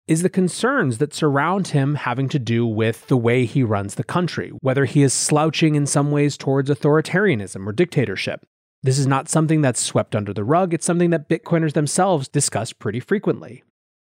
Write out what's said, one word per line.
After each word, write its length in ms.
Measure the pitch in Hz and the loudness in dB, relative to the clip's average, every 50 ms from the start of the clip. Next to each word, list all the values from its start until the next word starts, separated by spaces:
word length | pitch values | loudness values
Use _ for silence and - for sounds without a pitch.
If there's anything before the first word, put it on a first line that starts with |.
| _ - | _ -2
is 140 | 160 160 175 | 0 0 0
the 60 | 180 | 0
concerns 680 | - 185 185 170 - - - 247 285 269 185 131 113 110 | 0 0 0 0 0 -2 -2 0 0 2 0 0 0 0
that 160 | 147 143 - | -2 -4 -2
surround 540 | - 165 151 135 139 147 170 185 202 175 - | 0 0 2 2 2 2 0 0 -2 -2 0
him 260 | - 147 135 139 151 | 0 0 2 2 0
having 340 | 135 - 123 120 127 135 131 | -2 -2 -4 -2 -2 -2 -2
to 100 | - 147 | -2 -2
do 280 | 117 110 117 117 120 | -2 0 0 0 2
with 400 | 117 110 107 110 113 113 - - | 0 0 0 0 0 -2 -4 -2
the 100 | - 143 | 0 0
way 280 | 123 113 117 120 131 123 | 2 2 2 2 2 0
he 180 | 107 - 143 127 | 0 0 0 0
runs 320 | 104 107 101 98 101 - | 2 0 -2 -2 -4 -6
the 100 | - - | -8 -8
country, 480 | - - 170 180 160 - - 90 - - 117 | -4 -2 -2 -2 -2 -4 -6 -8 -8 -12 -6
whether 240 | - 131 127 135 139 | -4 -2 0 0 0
he 180 | 120 - 147 139 | 2 2 2 2
is 120 | 131 - | 4 2
slouching 640 | - - - 160 147 156 160 147 - 165 156 151 | 0 0 0 2 2 2 0 0 2 0 2 2
in 100 | 147 147 | 2 0
some 240 | 139 - 147 143 147 | 0 0 0 0 2
ways 260 | 147 147 147 147 - | 2 2 2 0 0
towards 340 | - - 143 135 139 135 139 | -2 -4 -2 0 0 0 0
authoritarianism 960 | 143 - - 147 147 156 151 - - 180 214 196 143 107 101 90 - 95 98 | -2 0 2 2 2 2 0 0 0 2 2 2 2 0 -2 -8 -10 -10 -8
or 60 | 104 104 | -6 -2
dictatorship. 720 | 120 180 170 - 151 120 101 95 90 - 104 76 - - _ _ _ _ _ _ _ - | 0 -2 0 2 0 0 0 -2 -4 -6 -6 -6 -8 -12 _ _ _ _ _ _ _ -2
This 160 | 131 127 143 | 0 2 2
is 80 | 139 | 2
not 220 | 131 139 135 - - | 2 2 2 0 0
something 340 | - 165 160 151 160 156 147 | 0 2 2 4 2 2 2
that's 180 | 127 117 - | 2 0 0
swept 340 | - - - 131 104 - - | -4 -2 0 -2 -2 0 -2
under 180 | 107 104 101 98 | -4 -4 -4 -4
the 120 | 110 101 | -4 -2
rug. 300 | 110 151 175 196 175 165 | 0 2 2 2 0 -2
It's 120 | 160 - | -4 -2
something 240 | - 175 175 175 170 | -2 0 2 2 2
that 180 | 170 160 147 - | 2 0 0 -2
Bitcoiners 440 | 165 170 - - 170 160 160 156 135 | -4 -4 -2 -2 0 0 0 0 0
themselves 560 | 165 147 139 - 190 185 196 180 147 139 - | 0 0 0 2 2 2 2 2 0 -2 -2
discuss 440 | - 147 - - - 104 110 - - | -2 -2 -2 0 -2 -4 -6 -6 -10
pretty 280 | - - 110 98 123 | -8 -6 -6 -6 -6
frequently. 640 | - - 196 214 - 185 135 107 160 127 117 - _ _ _ _ _ _ _ _ | -2 -2 -2 0 0 -2 -2 -4 -6 -14 -20 -20 _ _ _ _ _ _ _ _